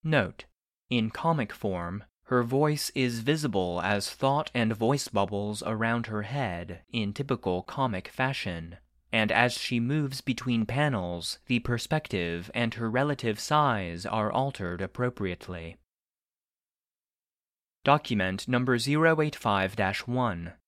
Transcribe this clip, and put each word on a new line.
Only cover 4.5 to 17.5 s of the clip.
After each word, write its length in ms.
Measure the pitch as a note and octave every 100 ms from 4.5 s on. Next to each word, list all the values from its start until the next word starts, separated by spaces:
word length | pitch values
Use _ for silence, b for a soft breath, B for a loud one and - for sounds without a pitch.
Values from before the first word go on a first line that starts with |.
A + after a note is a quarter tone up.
and 200 | B2 A2
voice 360 | A2 A#2 C#3+ -
bubbles 520 | G#2 G2 G2+ G#2 G#2+ -
around 400 | A2 A2+ A#2 A2+
her 160 | G#2+
head 600 | G#2 C#3+ A#2 E2+ F2 F2+ _
in 180 | A#2 G2+
typical 500 | G#2 C#3 B2 - F2+
comic 440 | - - C3 F#2+ -
fashion, 720 | - C3 C3+ G#2 E2+ E2 - _ _ _
and 220 | A2+ G#2+
as 200 | - B2 -
she 240 | - A#2+
moves 400 | A#2+ D3+ C#3 C3
between 440 | - A#2+ C3 A#2 G#2+
panels, 760 | B2+ D3 A#2 F2 F2 E2 - -
the 120 | A#2+
perspective 920 | A#2+ A#2 - D#3 - G2 E2+ E2+ F2+
and 220 | A#2+ A#2+ A2
her 140 | A2+
relative 480 | A#2+ C#3+ C#3 A#2 G#2
size 680 | - D3+ D3 A2 F2 E2+ F#2+
are 260 | A2 G#2+
altered 500 | A#2+ C#3 - F2+ F2
appropriately. 920 | F#2+ - B2 B2 F#2+ F2 - F2 E2 D#2+ _ _ _ _ _ _ _ _ _ _ _ _ _ _ _ _ _